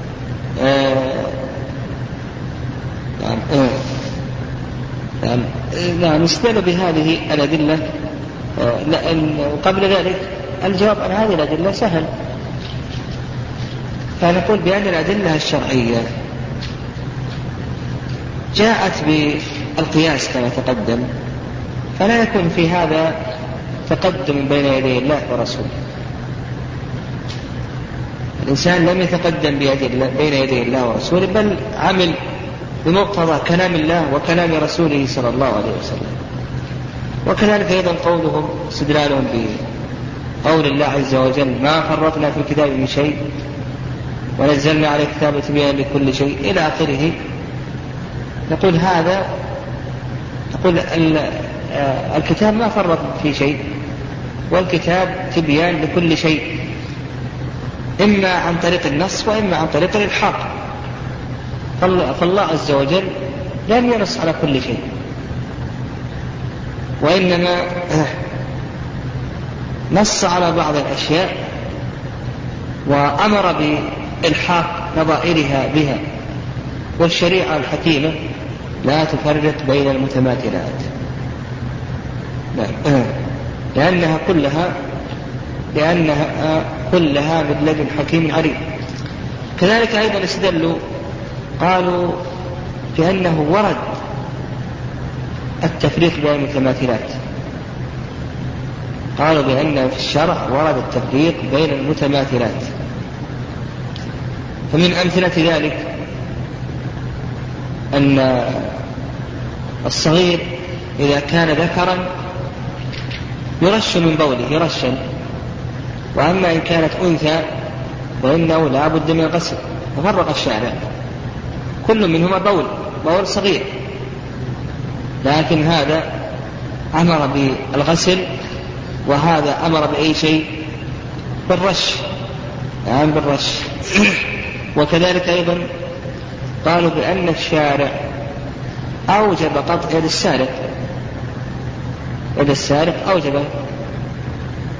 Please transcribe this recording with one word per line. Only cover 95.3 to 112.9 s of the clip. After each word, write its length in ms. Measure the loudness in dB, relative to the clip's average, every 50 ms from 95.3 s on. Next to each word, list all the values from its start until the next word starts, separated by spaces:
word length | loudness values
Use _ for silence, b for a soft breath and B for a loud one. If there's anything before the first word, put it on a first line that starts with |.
| -6 -6 -6 -6 -6 -2 -2
التفريق 520 | -2 0 0 0 0 2 4 2 2 2
بين 180 | 2 2 2 2
المتماثلات، 720 | 2 0 0 0 2 2 2 2 2 0 0 0 -2 -2 -6 -8 -8 -8 -8 -8 -8 -8 -8 -8 -10 -10 -10 -8 -8 -8 -8 -8 -8 -8 -8 -8 -8 -8 -8 -6 -6 -6 -6 -6 -6 -6 -6 -8 -8 -8 -8 -8 -6 -6 -6 -2 2
قالوا 240 | 4 4 6 6 4
بأن 460 | 4 4 4 2 2 2 2 2 2
في 80 | 0
الشرع 520 | -2 -2 0 2 2 4 4 2 0 0 0
ورد 260 | 2 2 4 4 2
التفريق 580 | 2 -2 -2 -2 -2 -2 2 2 4 4 4 2 0 -2 0 2
بين 160 | 2 4 2
المتماثلات. 920 | 2 0 0 0 0 2 2 2 4 2 2 2 2 2 2 0 0 -2 -6 -6 -6 -6 -6 -6 -6 -8 -8 -8 -8 -8 -8 -8 -8 -8 -8 -8 -8 -8 -8 -8 -8 -8 -8 -8 -6 -6 -8 -8 -8 -6 -6 -6 -6 -6 -8 -8 -8 -8 -4 0 4
فمن 200 | 4 6 6 4
أمثلة 640 | 4 2 2 4 4 4 4 4 4 4 4 4
ذلك 200 | 4 2 0 -2 -4 -6 -6 -6 -8 -8 -8 -8 -8 -8 -6 -6 -6 -6 -8 -8 -8 -8 -6 -6 -6 -6 -6 -6 -6 -6 -6 -6 -6 -6 -6 -6 -6 -8 -8 -8 -8 -8 -8 -6 -6 -4 0 2
أن 500 | 4 6 6 6 6 6 6 4 4 2 0 -2 -2 -4 -4 -6 -6 -8 -8 -8 -8 -6 -6 -6 -6 -8 -8 -8 -8 -6 -6 -6 -8 -8 -8 -8 -4 -4
الصغير 520 | -2 -2 2 2 4 6 6 6 6 4 2 -2 -4 -6 -8 -8 -8 -8 -8 -8 -8 -2 2
إذا 200 | 2 4 4 2
كان 280 | 2 2 2 4 4 4
ذكراً 480 | 4 2 2 2 2 2 2 2 2 0 -2 -4 -6 -6 -8 -8 -6 -6 -6 -6 -8 -8 -8 -8 -8 -6 -8 -8